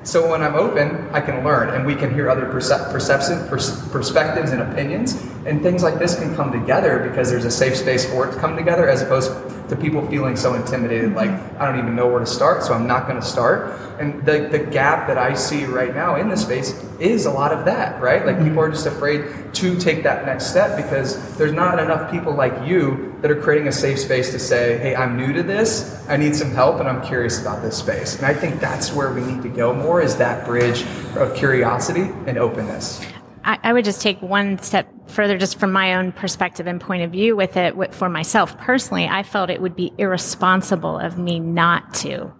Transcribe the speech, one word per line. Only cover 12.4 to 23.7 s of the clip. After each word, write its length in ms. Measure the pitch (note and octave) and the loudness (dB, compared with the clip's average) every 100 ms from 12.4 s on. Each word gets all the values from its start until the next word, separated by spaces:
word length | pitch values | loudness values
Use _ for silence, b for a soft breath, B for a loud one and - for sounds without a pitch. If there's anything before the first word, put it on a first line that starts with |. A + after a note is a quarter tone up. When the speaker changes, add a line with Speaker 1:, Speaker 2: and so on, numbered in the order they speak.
| C#3 F3+ | 4 4
Speaker 1:
so 100 | - | 2
I'm 120 | A#2 A#2+ | 0 2
not 220 | B2 B2 | 0 0
gonna 140 | B2+ | -4
start." 580 | G2 - A#2+ G3 - - - - | -4 0 2 2 0 -8 -12 -6
And 260 | D3 C#3+ C#3+ | -6 -2 2
the, 240 | D3+ - | 2 2
the 80 | D3+ | -2
gap 480 | D3 C#3+ C#3 D#3+ - | 0 2 2 2 0
that 100 | C3 | 0
I 180 | B2+ C#3 | 0 0
see 280 | - D3 C3+ | -2 -2 -2
right 300 | B2+ B2+ C3+ | -2 -2 0
now 200 | F3 D3 | 0 0
in 120 | G#3 | 0
the 80 | F#3+ | 0
space 480 | - B2+ C3+ - - - | 0 -2 -2 -6 -10 -2
is 260 | E3+ A3+ D#3+ | 2 2 2
a 60 | |
lot 220 | C3+ D3 | 0 0
of 100 | D#3 E3+ | 2 0
that, 360 | A#3 - - | 0 -2 -2
right? 240 | B2 E3 - | 2 2 2
Like, 100 | C3 | 2
Speaker 2:
Mm-hmm. 120 | D#3 | 2
Speaker 1:
people 140 | D#3 | 4
are 60 | D#3 | 2
just 180 | D#3 D#3 | 0 -4
afraid 680 | - C#3+ D3 - - - | -2 0 0 -2 -10 -10
to 260 | - F#3 F3 | -2 0 2
take 240 | E3+ D3+ | 0 2
that 220 | D3 B2+ C3+ | 0 0 -2
next 220 | C3 - | -4 0
step 280 | F3+ D3+ D3+ | 2 2 0
because 640 | C#3+ C#3 C3 - - - | -2 -2 -2 -4 -8 0
there's 160 | D#3 | 0
not 260 | D#3 F3+ F3 | 4 2 2
enough 320 | D#3 D#3+ - | 2 0 0
people 220 | E3+ E3 | -4 -2
like 340 | C#3+ B2+ - C3 | 2 0 0 0
you 480 | F3+ C#3 C3 - - | 2 2 0 -6 -2
that 100 | D3+ | 2
are 80 | D3 | 2
creating 280 | - D3+ | 4 4
a 40 | D3 | 4